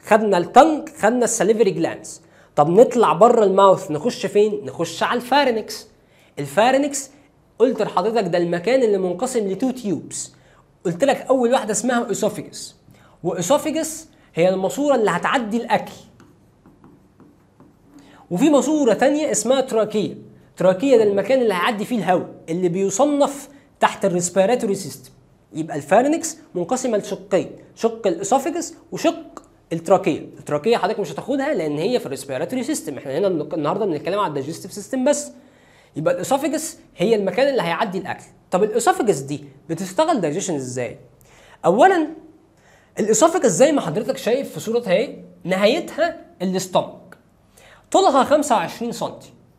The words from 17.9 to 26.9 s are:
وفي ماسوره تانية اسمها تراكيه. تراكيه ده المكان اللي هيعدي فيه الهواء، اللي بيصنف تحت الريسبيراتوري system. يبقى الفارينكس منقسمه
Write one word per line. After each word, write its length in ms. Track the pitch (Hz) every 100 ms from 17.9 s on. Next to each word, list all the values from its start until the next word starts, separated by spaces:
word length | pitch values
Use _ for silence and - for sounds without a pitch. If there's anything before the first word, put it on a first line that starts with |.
| - - - -
وفي 180 | 175 285
ماسوره 440 | 285 269 311 262
تانية 380 | 196 262 294 311
اسمها 300 | 208 226 269
تراكيه. 540 | 254 220 214 214 170 - - - _ -
تراكيه 400 | 175 185 277 240
ده 60 |
المكان 380 | 208 202 190 262
اللي 120 | 233
هيعدي 320 | 180 185 208 -
فيه 120 | 247
الهواء، 320 | 175 180 - - -
اللي 200 | 170 185
بيصنف 800 | 175 196 - 294 285 285 - - - _ _
تحت 260 | 220 - 196
الريسبيراتوري 680 | 175 175 196 196 247 226 190
system. 360 | 143 - - _ _ _ _
يبقى 240 | - 160 151
الفارينكس 600 | 147 196 269 320 - - - 180
منقسمه 420 | 175 247 254